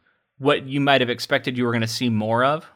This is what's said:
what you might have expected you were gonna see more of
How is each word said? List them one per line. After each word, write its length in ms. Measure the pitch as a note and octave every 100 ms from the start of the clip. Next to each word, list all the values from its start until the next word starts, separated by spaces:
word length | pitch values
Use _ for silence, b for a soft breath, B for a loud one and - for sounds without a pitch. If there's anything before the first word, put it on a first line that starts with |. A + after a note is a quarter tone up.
| _ _ _ -
what 300 | C3+ A2+ C3+
you 120 | C#3
might 220 | C#3 C3+
have 80 | B2
expected 480 | A#2 - C3+ C3 B2
you 80 |
were 80 | A#2+
gonna 140 | A#2 A2+
see 240 | A#2 B2
more 340 | G#2+ A2 A#2
of 220 | C3 D#3+ -